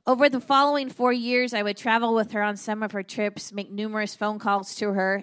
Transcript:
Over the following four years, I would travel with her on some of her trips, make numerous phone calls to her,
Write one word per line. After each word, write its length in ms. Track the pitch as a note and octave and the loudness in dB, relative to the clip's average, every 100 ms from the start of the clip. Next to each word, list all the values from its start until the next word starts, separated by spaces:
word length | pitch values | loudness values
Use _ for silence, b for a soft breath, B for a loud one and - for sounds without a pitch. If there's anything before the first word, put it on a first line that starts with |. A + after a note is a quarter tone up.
| - | 0
Over 240 | B3+ C#4+ | 4 4
the 100 | B3+ | 2
following 480 | - C#4 C#4+ D4 C4 | 2 4 4 2 -2
four 240 | - B3 | 0 0
years, 400 | B3 A#3 B3 B3 | 0 0 0 0
I 100 | A#3 | 0
would 140 | G#3 G3+ | -2 -2
travel 380 | A#3+ A3+ A#3 | 2 2 4
with 180 | A3+ G#3+ | 2 0
her 100 | G#3+ | 0
on 140 | G#3 G3+ | -2 -2
some 260 | - G#3+ | -6 -4
of 100 | G#3+ | -4
her 100 | G3+ | -6
trips, 500 | F#3 - G#3 G#3 - | -8 -4 -4 -4 -12
make 180 | G3+ G3 | -10 -10
numerous 440 | G3+ G#3+ G#3+ G#3 | -6 -4 -4 -4
phone 240 | - G#3 G#3+ | -4 -4 -2
calls 360 | G#3+ G3+ F#3+ - | 0 0 -2 -4
to 180 | G#3 | -2
her, 280 | G3 F#3+ G3 | 0 0 0